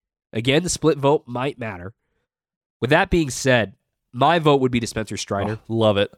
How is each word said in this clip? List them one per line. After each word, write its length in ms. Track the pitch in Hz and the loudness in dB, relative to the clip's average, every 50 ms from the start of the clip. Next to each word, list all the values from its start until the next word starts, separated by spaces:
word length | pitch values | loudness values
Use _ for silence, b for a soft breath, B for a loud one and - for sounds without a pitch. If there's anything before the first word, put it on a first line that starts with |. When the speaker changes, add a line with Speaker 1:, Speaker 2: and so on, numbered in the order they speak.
| _ _ _ _ _ _ - | _ _ _ _ _ _ -8
Speaker 1:
Again, 320 | 113 113 127 135 156 180 | -4 0 2 2 2 0
the 40 | 170 | -2
split 300 | - - - 156 156 147 | -2 0 0 0 2 2
vote 240 | 135 139 147 156 - 120 | 2 2 2 0 -2 -6
might 320 | 120 123 127 147 - 123 | -8 -6 -6 -6 -6 -8
matter. 340 | 117 110 98 87 90 98 - _ _ _ _ _ _ _ _ _ _ _ _ _ _ _ _ _ | -10 -10 -10 -12 -14 -16 -18 _ _ _ _ _ _ _ _ _ _ _ _ _ _ _ _ _
With 100 | - 123 | -2 0
that 180 | 147 170 196 185 | 2 2 2 2
being 220 | - 170 160 135 | 0 0 0 -2
said, 440 | - - - 135 127 120 104 98 - _ _ _ _ _ _ _ - | -4 -4 0 2 2 2 0 -2 -6 _ _ _ _ _ _ _ -4
my 280 | 120 139 147 170 175 | 0 2 2 2 2
vote 200 | 151 151 143 139 | 4 4 4 4
would 120 | 131 127 123 | 2 2 0
be 80 | 120 | -2
to 60 | 113 - | -4 -4
Spencer 280 | - 113 107 - 107 | -6 -8 -8 -8 -8
Strider. 440 | 92 - - 104 98 101 104 110 110 - | -10 -8 -6 -6 -4 -4 -4 -6 -8 -8
Speaker 2:
Oh, 120 | - 113 | -6 -2
love 220 | 113 110 107 101 | 2 4 4 4
it. 160 | 98 104 - - | 4 0 -2 -4